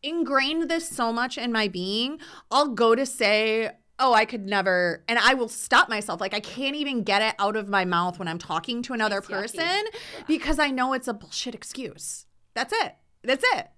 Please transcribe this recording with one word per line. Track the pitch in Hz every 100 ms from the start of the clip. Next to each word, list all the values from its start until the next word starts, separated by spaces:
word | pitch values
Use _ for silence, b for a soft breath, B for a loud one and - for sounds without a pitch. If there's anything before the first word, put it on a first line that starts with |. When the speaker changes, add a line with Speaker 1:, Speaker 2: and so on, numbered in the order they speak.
Speaker 1:
ingrained | 285 339 262 269 269 320 330
this | 330 330
so | - 233
much | 233 247 262
in | 240
my | 226 214
being. | 185 185 208 254 302 B B B
I'll | 254 294
go | 226 233
to | 226 262
say, | - 208 208 220 220 220 - _ -
"Oh, | 254
I | 226
could | 214 233 196
never," | 202 190 180 175 165 -
and | 196
I | 214
will | 262 226
stop | - - 254 349
myself. | 214 208 175
Like, | 196
I | 208
can't | 208 - 269 294
even | 285 254
get | 208 196
it | 220 -
out | 202 214
of | 202
my | 202
mouth | 180 175 180 151
when | 180
I'm | 170
talking | - 165 170 240
to | 240
another | 247 214 202
Speaker 2:
It's | 196
yucky. | 202 220 -
Speaker 1:
person | 330 392 427 427 B B
Speaker 2:
Ugh. | -
Speaker 1:
because | 311 - 302
I | 294
know | 262 254
it's | 262 254
a |
bullshit | 214 - - 247
excuse. | 226 - - 247 - - - - _ _
That's | - 247
it. | 440 392 - _ _
That's | 233 269 494
it. | - -